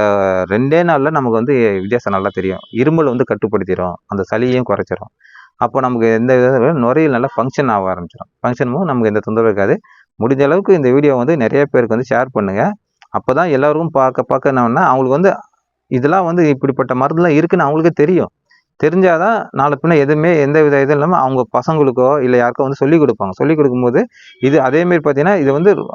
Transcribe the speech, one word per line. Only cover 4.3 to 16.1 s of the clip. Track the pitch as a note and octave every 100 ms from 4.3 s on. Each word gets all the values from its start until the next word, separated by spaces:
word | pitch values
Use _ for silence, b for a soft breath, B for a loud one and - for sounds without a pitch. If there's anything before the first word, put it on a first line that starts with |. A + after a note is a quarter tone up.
| A2
சளியையும் | B2+ B2+ A#2
குறைச்சிரும். | G2+ F#2 F2+ - _ B B B -
அப்போ | A#2+ C3+
நமக்கு | B2+ A#2+ A2+
எந்த | A2+ B2
வித | B2+ B2 C3 B2+
நுரையீரல் | D#3+ A#2 C#3+ D#3
நல்லா | A#2+ C3 -
ஃபங்க்ஷன் | B2+ C#3+ C3+
ஆக | G#2 F#2+
ஆரம்பிச்சிடும். | F2+ E2+ - -
ஃபங்க்ஷன் | _ A#2+ A#2+ B2
போது | C3+
நமக்கு | F#3 B2+ A2
எந்த | G#2
தொந்தரவும் | G#2+ A2
இருக்காது. | A2+ G2+ G2 F3 b b b -
முடிஞ்ச | A2+ C3+
அளவுக்கு | C#3+ F3 G3
இந்த | F3+ B2+
வீடியோ | C3+ D3 C3
வந்து | B2 E3+
நிறைய | A2 C#3+ C#3+
பேருக்கு | C3 A#2 A2+
வந்து | C3 A#2
ஷேர் | C3
பண்ணுங்க. | A2 G2+ G2 E3 G#3 _ _ - -
அப்பதான் | - C3+ F3
எல்லாருக்கும் | C3+ D3 D3+ E3
பார்க்க | - C3 B2
பார்க்க | A#2+ C3+ C#3+
என்ன | C3 A#2+
ஆகும்னா, | C3
அவங்களுக்கு | D#3 C3 C3
வந்து | C#3+ F#3+ - - _ _ _ -
இதெல்லாம் | B2+ C#3+